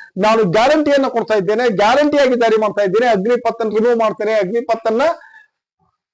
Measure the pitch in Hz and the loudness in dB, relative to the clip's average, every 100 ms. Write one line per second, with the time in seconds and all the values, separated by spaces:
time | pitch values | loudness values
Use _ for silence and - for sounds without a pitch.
0 | - 185 208 226 190 202 254 311 294 285 | -14 -2 0 2 2 2 2 2 2 0
1 | 262 233 202 214 185 214 247 185 208 269 | 0 -2 -2 -2 0 0 0 0 2 2
2 | 294 285 262 240 226 220 214 202 202 202 | 2 2 2 2 2 2 0 -2 -2 0
3 | 247 208 208 240 233 226 220 214 233 233 | 2 0 0 -2 -2 -4 -4 -2 0 0
4 | 220 - 208 220 185 233 247 226 226 220 | -2 -2 -2 -2 -2 -4 -4 -4 -2 0
5 | 311 640 - - _ _ _ _ _ _ | -2 -2 -10 -20 _ _ _ _ _ _
6 | _ | _